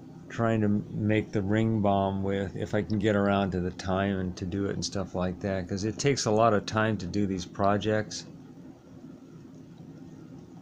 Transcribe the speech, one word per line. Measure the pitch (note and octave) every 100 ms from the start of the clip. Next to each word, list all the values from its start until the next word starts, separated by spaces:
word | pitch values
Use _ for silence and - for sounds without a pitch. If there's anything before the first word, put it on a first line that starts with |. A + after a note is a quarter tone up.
| - - -
trying | - A#2 A2+
to | G#2
make | G#2 - A2 G#2+ G#2+ G#2+
the | G#2+
ring | G2 G#2+ A2+ A2
bomb | G2+ G2 G2 G2
with, | G2 G2 G2 F#2+
if | G#2+
I | G#2+
can | G#2 A2
get | G#2+ G#2
around | G2+ G2 F#2+
to | F2+
the | F2+
time | F2+ G2 F#2+ G2 F#2+
and | F#2 -
to | F2+
do | G2 G2
it |
and | -
stuff | - G2+ F#2
like | F#2 F#2 F2+
that, | G#2 F#2+ E2+
'cause | G2 A2
it | -
takes | C#3+ C3 A#2
a |
lot | G#2+ A#2
of | G#2 -
time | A2 A2 G2+
to | F2+
do | G2 G2+
these | F#2+ F2+
projects. | - G2 G#2 G#2 G#2+ G#2 - - - - - - - - - - - - - - - - - - - - - - - - -